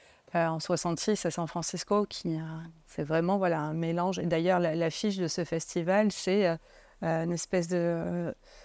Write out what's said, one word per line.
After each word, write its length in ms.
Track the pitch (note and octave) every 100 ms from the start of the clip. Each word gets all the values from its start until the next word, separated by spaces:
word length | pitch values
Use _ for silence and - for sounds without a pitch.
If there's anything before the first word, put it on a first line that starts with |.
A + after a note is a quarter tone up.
| - - -
euh, 120 | F3 E3
en 120 | D#3+
soixante-six 680 | - E3+ F3 E3 - G#3
à 60 | E3+
San 160 | F3 E3
Francisco, 580 | F3 D#3+ F3 - G#3 G3+
qui, 260 | - F3
euh, 60 | D#3+ D#3+ D#3+ E3 - -
c'est 180 | -
vraiment, 320 | D3 D#3 F3 G3+
voilà, 240 | F#3 D#3+
un 140 | D3+
mélange. 440 | D#3+ E3 E3+ F3+ F#3
Et 80 | E3+
d'ailleurs, 320 | E3 F3 F3+
la, 160 | E3+
l'affiche 440 | E3 E3 - G#3+ F#3+
de 100 | E3+
ce 160 | -
festival, 680 | E3 E3 - F#3 E3 G3 G#3+
c'est, 380 | - - G3 F3+
euh, 80 | E3 - - - -
euh, 200 | E3 D#3+
une 80 | E3
espèce 360 | E3+ - F#3 E3+
de, 640 | F3+ E3+ E3 E3+ F3 E3+ - - -